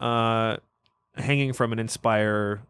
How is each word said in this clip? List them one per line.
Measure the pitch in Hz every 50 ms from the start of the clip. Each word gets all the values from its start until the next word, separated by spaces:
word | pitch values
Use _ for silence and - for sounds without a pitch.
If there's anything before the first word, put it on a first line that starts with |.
uh, | - 120 117 117 113 113 113 113 113 113 - - - _ _ _ _ _ _ _ _ _ _
hanging | 143 135 135 143 139 139 135
from | 123 - 123 113 113
an | 113
Inspire | 113 117 - - - 117 110 107 107 107 107 104 104 101 104 104 -